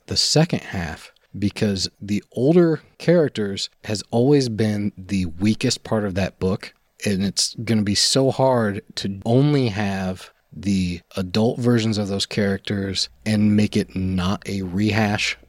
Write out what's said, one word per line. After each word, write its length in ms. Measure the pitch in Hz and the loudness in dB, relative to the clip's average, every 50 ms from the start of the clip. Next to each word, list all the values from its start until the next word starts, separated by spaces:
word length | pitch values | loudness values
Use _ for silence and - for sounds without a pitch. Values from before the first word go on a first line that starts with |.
| _ - | _ -4
the 80 | - | -2
second 460 | 87 - - - 147 165 - - 95 | 0 0 2 4 2 4 2 0 -6
half, 500 | - - - 95 85 78 85 - - - _ _ _ _ - 101 | -6 -8 -8 -8 -6 -8 -10 -12 -16 -20 _ _ _ _ -6 -2
because 500 | 101 98 - - 113 104 98 92 90 - - _ | -2 -2 0 0 0 0 0 -2 -4 -6 -8 _
the 220 | 104 101 104 98 - _ | -6 -4 -4 -4 -4 _
older 500 | - 120 123 147 170 180 175 165 156 - - _ _ - | -4 0 2 4 6 6 6 4 2 -2 -6 _ _ -4
characters 720 | - 165 170 175 151 127 - 113 104 98 98 92 - - _ _ - | 0 2 4 4 2 2 0 -4 -4 -4 -4 -6 -8 -10 _ _ -6
has 180 | - 110 95 - _ | -6 -6 -6 -6 _
always 380 | - 117 123 139 147 143 131 120 | 0 2 4 4 4 4 2 0
been 440 | 110 104 110 107 104 104 101 101 - - | 0 0 0 0 0 -2 -4 -4 -6 -8
the 280 | 95 90 98 95 92 | -8 -4 -2 -2 -2
weakest 580 | 82 78 87 101 110 110 - - 120 - - - | -2 -2 0 0 0 0 2 0 -2 -2 -4 -4
part 200 | - 113 110 104 | -4 -2 -2 -2
of 100 | 101 87 | -2 -2
that 220 | 98 92 - - _ | -2 -2 -2 -2 _
book, 340 | 92 92 101 - - - - _ _ _ _ - - | -2 -2 -2 -2 -6 -14 -20 _ _ _ _ -6 -4
and 180 | 107 101 92 101 | -2 0 0 -2
it's 300 | 95 - - - - - - 113 | -2 -2 -2 -4 -4 -6 -8 -2
gonna 180 | 104 117 107 | 0 0 2
be 120 | 101 104 98 | 2 0 0
so 360 | - - - - 139 135 135 | 0 0 2 2 2 2 2
hard 520 | - - 131 135 127 120 113 104 98 110 - - - | 2 2 2 2 4 2 0 0 -2 -6 -10 -12 -12
to 240 | - - 98 98 95 - | -8 -8 -6 -8 -6 0
only 440 | - 117 131 143 147 147 139 127 117 | 2 4 4 4 4 2 2 0 0
have 640 | 92 104 104 98 98 95 95 92 95 95 - - _ _ _ _ | -2 -2 -2 -2 -2 -2 -4 -4 -6 -8 -12 -20 _ _ _ _
the 480 | - - 90 101 98 95 92 87 87 85 - _ - | -16 -6 -2 0 2 2 2 0 -2 -6 -10 _ -8
adult 420 | 98 92 90 - 110 110 120 - - | -8 -6 -2 0 0 2 2 0 2
versions 360 | 120 123 123 117 107 113 107 104 | 2 2 4 4 2 0 0 -2
of 100 | 104 95 | -2 -2
those 180 | 98 98 - | -4 -4 -4
characters 840 | - - 117 101 98 98 95 - - 107 98 98 98 92 - - - - _ - | -4 -2 -2 0 0 -2 -4 -4 -4 -4 -4 -4 -4 -4 -4 -6 -6 -8 _ -2
and 300 | 110 107 104 107 107 104 | 0 2 4 4 4 4
make 200 | 104 104 101 - | 4 2 2 2
it 180 | 107 95 - - | -2 -2 -2 -4
not 480 | 95 92 92 92 92 90 92 104 - - - | -4 -4 -2 -2 0 0 -2 -2 -4 -6 -8
a 140 | 101 98 | -6 -6
rehash 720 | 95 90 87 98 107 107 101 110 110 104 104 101 - - - - - | -6 -4 -2 0 0 0 2 2 2 0 0 -2 -2 -6 -6 -8 -14